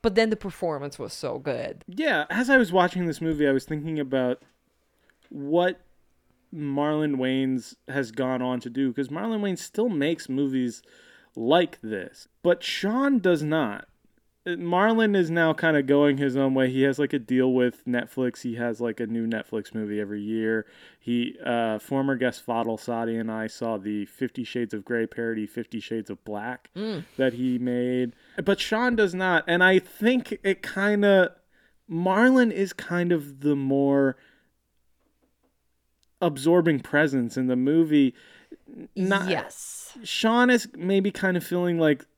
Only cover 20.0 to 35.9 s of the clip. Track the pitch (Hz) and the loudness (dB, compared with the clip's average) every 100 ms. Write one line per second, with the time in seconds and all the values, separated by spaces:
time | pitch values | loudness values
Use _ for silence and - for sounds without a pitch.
20 | 101 104 104 110 110 110 - - - _ | -4 -6 -6 -2 0 -2 -4 -18 -20 _
21 | - 120 120 - - 117 113 107 - 135 | -4 -2 -2 -6 -4 -2 -2 -4 -4 -2
22 | 139 131 127 - - 117 113 110 - 117 | -2 0 -2 -4 -6 -4 -2 -4 -6 -4
23 | 117 113 113 110 110 - 117 107 98 104 | -4 -4 -6 -6 -8 -6 -6 -4 -6 -6
24 | 101 - 127 - 117 123 117 107 - 120 | -8 -6 -8 -6 -8 -6 -6 -6 -4 -2
25 | 113 - 117 113 104 - 113 113 - 113 | -2 -4 -4 -4 -6 -8 -10 -10 -8 -8
26 | 104 98 - 104 110 123 _ 185 214 185 | -8 -12 -10 -10 -8 -12 _ -10 -8 -8
27 | 170 - 131 120 127 123 123 123 123 127 | -10 -2 -2 0 -2 -2 -2 -2 -2 -2
28 | 123 - _ - 196 196 - 220 247 226 | -2 -6 _ -6 -2 -2 -2 -2 0 2
29 | 202 180 185 170 - 170 185 185 - - | 0 0 0 0 2 4 6 4 2 -2
30 | 220 254 - 214 196 185 - - 202 208 | 2 2 -2 -4 -2 -2 -4 -2 0 4
31 | 202 196 175 - _ _ _ _ _ 165 | 6 6 4 0 _ _ _ _ _ -2
32 | 185 190 247 262 240 - 196 - - 175 | 0 4 6 6 4 2 -4 -4 -4 -2
33 | 175 170 143 135 143 143 135 139 139 139 | 2 0 -2 -4 0 0 2 2 4 4
34 | 135 127 _ _ _ _ _ _ _ _ | 2 -2 _ _ _ _ _ _ _ _
35 | _ _ _ _ _ _ _ _ _ | _ _ _ _ _ _ _ _ _